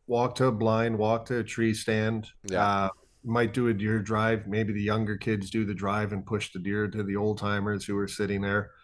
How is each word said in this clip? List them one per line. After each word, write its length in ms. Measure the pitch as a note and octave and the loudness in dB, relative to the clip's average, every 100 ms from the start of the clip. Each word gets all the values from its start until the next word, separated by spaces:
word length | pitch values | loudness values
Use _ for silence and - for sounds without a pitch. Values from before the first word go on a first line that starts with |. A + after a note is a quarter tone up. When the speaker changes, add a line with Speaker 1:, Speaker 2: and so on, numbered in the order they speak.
| - | -2
Speaker 1:
walk 280 | A#2+ B2+ B2+ | 2 2 2
to 100 | C3 | 2
a 40 | |
blind, 460 | G#2+ A2 A2 A#2 A2 | 4 2 4 2 2
walk 280 | G#2+ A2+ - | 2 2 0
to 100 | A#2+ | -4
a 40 | |
tree 300 | A2 - A2+ | -4 0 2
stand. 540 | A2 - A2 A2 A2 G#2+ - | 2 0 2 2 -2 -6 -14
Speaker 2:
Yeah. 220 | G2 F2+ G2+ | -4 2 2
Speaker 1:
Uh, 240 | G2 F#2+ - _ _ A#2+ | 2 0 -4 _ _ -2
might 280 | A#2+ A2+ | 2 2
do 140 | B2+ A#2+ | 2 2
a 60 | |
deer 260 | G2 G#2+ A2 | 2 2 0
drive. 480 | G#2 G#2+ A2 A2 G2+ | 0 2 2 0 0
Maybe 240 | G#2 G#2+ | -2 0
the 100 | G#2 | 0
younger 360 | G#2 G#2+ G#2+ G2+ | 0 0 0 -2
kids 320 | A#2 G#2+ F#2+ | -2 -2 0
do 160 | A2+ G#2 | -2 -2
the 80 | |
drive 400 | F#2 G2 G#2 G#2 | -2 -2 0 -2
and 120 | G2+ F#2+ | -4 -4
push 280 | G#2 - | -4 -4
the 60 | F#2+ | -8
deer 280 | F#2+ G#2 G#2 | -4 -2 -2
to 160 | G#2+ | -4
the 140 | G2+ G2+ | -4 -2
old 200 | G#2+ G#2 | -2 -2
timers 460 | G#2 G#2 G2+ G2+ | -2 -2 0 -2
who 140 | G2 G2+ | -2 -4
are 100 | G2 | -4
sitting 340 | - G2+ G2 | -4 -2 0
there. 300 | G2 G#2 G2+ - | 0 0 -2 -12